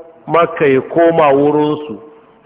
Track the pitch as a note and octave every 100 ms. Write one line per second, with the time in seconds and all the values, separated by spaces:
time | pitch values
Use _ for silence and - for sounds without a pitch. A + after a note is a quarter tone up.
0 | - - - D#3+ E3+ - D3 C3 - E3
1 | E3+ E3 D3 C#3 D3 D3+ D3+ D3+ A2+ G2+
2 | - - _ _